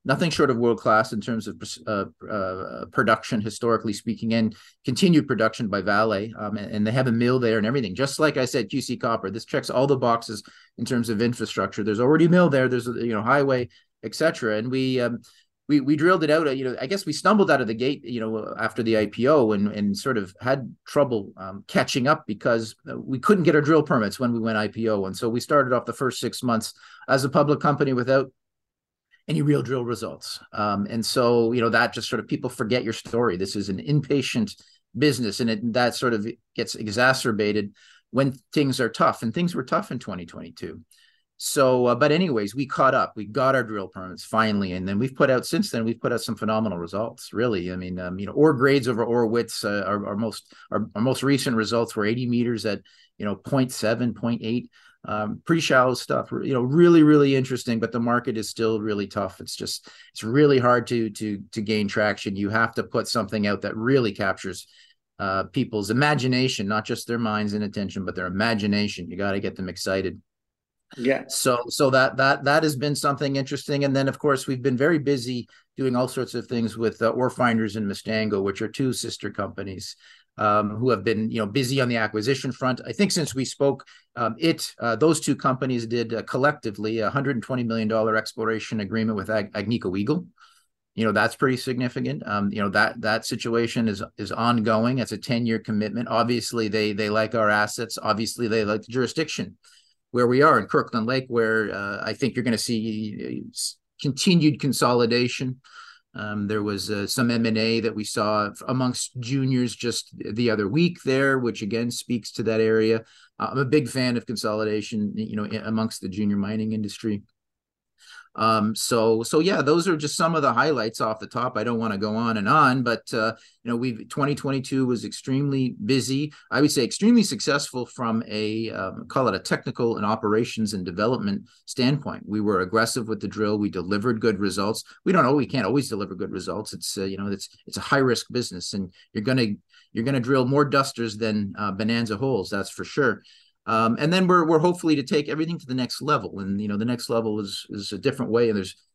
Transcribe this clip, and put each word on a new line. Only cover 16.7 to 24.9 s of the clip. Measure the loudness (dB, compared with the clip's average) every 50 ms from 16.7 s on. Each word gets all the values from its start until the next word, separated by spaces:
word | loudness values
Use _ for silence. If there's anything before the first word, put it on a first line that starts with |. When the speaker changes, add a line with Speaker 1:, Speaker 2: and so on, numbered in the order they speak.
| -4 -4
Speaker 1:
I | -4
guess | -4 -4 -4 -4
we | -6
stumbled | -6 0 4 4 6 6 6 6
out | 6 4
of | 4 0
the | -2
gate, | 0 0 -2 -2 -2 -6
you | -8 -6 -4
know, | -4 -2 -4 -4 -6 -6 -6 -4
after | -4 -4 -2 -2 0
the | 2 4 4
I | 2 2
P | 0 2 4 6
O | 6 6 6 6
and, | 4 2 2 0
and | 0 0 0 0 0 0
sort | -2 -2 -2 -2
of | -2 -4 -10 -6
had | -2 0 0 0 -2 -6 -14 -18 _ -2
trouble, | 2 2 2 2 2 -2 -4 -6 -12
um, | -14 -14 -14 -14 -14 -12 -4
catching | -2 0 0 0 0 0 2 2
up | 2 0 -2 -6
because, | -10 -4 0 0 0 0 0 -4 -10 _ _ -12
uh, | -12 -12
we | -8 -6 -6 -2
couldn't | 2 4 4 6 6
get | 6 4
our | 6
drill | 4 6 4 4 4
permits | 4 2 0 0 0 -2 -2
when | -2 -2
we | 0 0
went | -2 0 0 0
I | -2 -2
P | -4 -2 -2
O. | 0